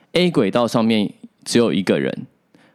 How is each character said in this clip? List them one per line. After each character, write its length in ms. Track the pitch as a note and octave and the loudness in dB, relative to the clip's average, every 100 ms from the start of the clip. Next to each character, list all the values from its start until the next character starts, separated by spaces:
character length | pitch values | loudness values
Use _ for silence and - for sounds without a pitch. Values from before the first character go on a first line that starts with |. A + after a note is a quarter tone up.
| _ | _
A 180 | E3 F3+ | 0 0
轨 200 | D#3 A#2 | 0 0
道 180 | A#2+ A#2 | 0 0
上 160 | A#2+ | 0
面 260 | A2+ A2 G2 - - _ - | 0 0 -2 -6 -20 _ -2
只 100 | - | 0
有 140 | A2+ | 2
一 100 | E2 | 0
个 160 | F#2+ E2+ | 0 0
人， 280 | B1+ - - _ _ _ _ | -2 -6 -14 _ _ _ _